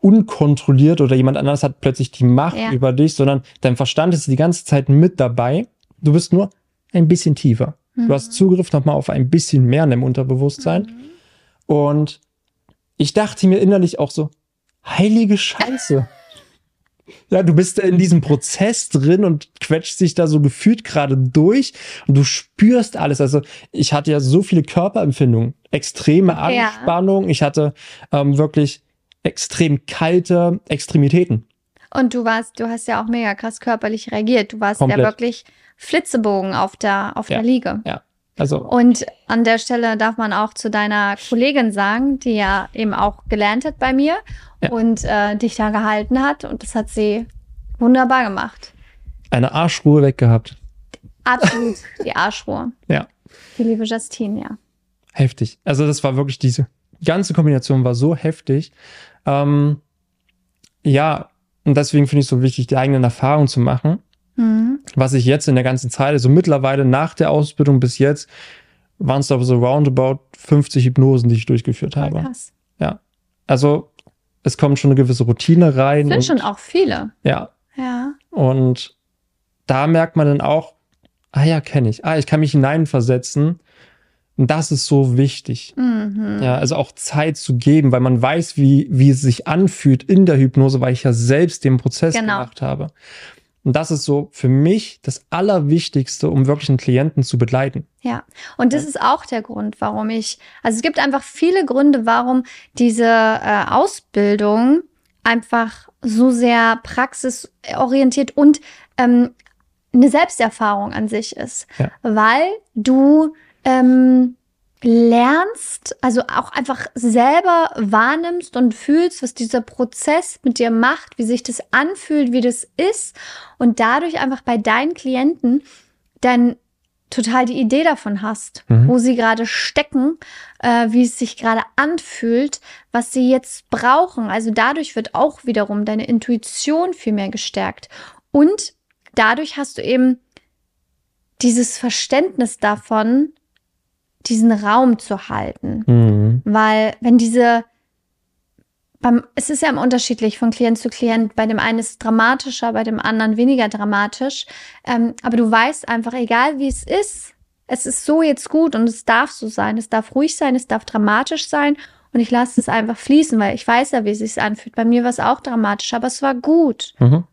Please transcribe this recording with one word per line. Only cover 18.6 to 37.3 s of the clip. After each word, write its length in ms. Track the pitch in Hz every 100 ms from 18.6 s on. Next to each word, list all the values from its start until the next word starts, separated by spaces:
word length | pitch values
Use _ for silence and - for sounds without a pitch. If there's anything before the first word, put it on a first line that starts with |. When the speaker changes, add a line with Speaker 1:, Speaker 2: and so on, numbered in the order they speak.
| 196 233 -
Speaker 1:
drin 360 | 147 139 180
und 260 | 202 151 - _
quetscht 400 | - 156 - -
dich 140 | 180
da 120 | - 165
so 140 | 151
gefühlt 440 | 143 - - 226
gerade 320 | - 160 143 135
durch 560 | 131 156 160 247 269 - - - -
und 100 | 135
du 80 |
spürst 720 | 139 - - _ 214 247 220 -
alles. 240 | 151 139
Also 220 | 139 143 - - -
ich 200 | - 143
hatte 200 | 147 143
ja 80 | 147
so 220 | 131 151
viele 200 | 196 180
Körperempfindungen, 920 | 147 - 180 220 165 127 131 113 117 - _
extreme 600 | 147 - - - 156 190
Speaker 2:
Ja. 40 | 156
Speaker 1:
Anspannung, 920 | 151 240 226 214 - 170 190 196 190
ich 140 | 160
hatte, 320 | 143 143 147 - - - -
ähm, 260 | 147 143 139
wirklich 440 | 151 156 143 - _ _ _ _
extrem 600 | - - - - 165 143 -
kalte 760 | - 165 180 175 175 175 175 _
Extremitäten. 800 | 147 - 160 139 160 180 113 - _ _ _ _
Speaker 2:
Und 220 | - 262
du 100 | 247
warst, 340 | 226 226 226 -
du 80 | 226
hast 180 | 233 -
ja 160 | 214
auch 60 | 220
mega 260 | 233 226
krass 260 | 196 226 220
körperlich 520 | - 226 220 214 -
reagiert. 400 | 214 214 247 208
Du 80 | 220
warst 200 | 208 214
ja 60 | 135
Speaker 1:
Komplett. 180 | 127 131
Speaker 2:
wirklich 380 | 214 240 226 _ _ _ _
Flitzebogen 800 | - 320 349 254 214 196 190
auf 220 | 190 196 -
der, 360 | 220 196 202 -
auf 120 | 214